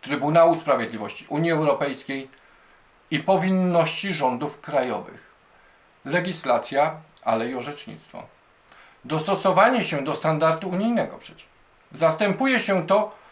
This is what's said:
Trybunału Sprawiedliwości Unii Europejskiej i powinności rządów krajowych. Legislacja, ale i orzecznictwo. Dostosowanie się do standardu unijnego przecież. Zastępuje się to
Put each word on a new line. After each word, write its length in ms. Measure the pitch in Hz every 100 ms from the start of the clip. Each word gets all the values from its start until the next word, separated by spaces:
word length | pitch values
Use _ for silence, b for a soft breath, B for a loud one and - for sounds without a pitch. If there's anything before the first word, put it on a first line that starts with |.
Trybunału 560 | 131 143 143 165 170 165
Sprawiedliwości 720 | 147 127 - 113 113 - -
Unii 240 | 147 165
Europejskiej 760 | 160 151 143 143 131 - 135 135 b b b b b b b -
i 80 | 151
powinności 960 | 156 190 185 185 180 170 160 - 196
rządów 460 | 156 131 123 147 -
krajowych. 680 | - 143 123 107 92 - - _ _ b b b b b
Legislacja, 920 | 170 175 180 170 139 120 - 139 151 156 - _
ale 240 | 117 113 117
i 60 |
orzecznictwo. 680 | 131 - - - - - - - _ _ _ _ B B B
Dostosowanie 800 | - 156 170 190 - 170 226 254
się 200 | - 147
do 100 | 131
standardu 540 | - 156 151 160 160 190
unijnego 500 | 180 226 233 - -
przecież. 280 | - - - _ _ _ _
Zastępuje 680 | - 165 156 208 - 262 247
się 260 | - 190 160
to 280 | 202 214 B B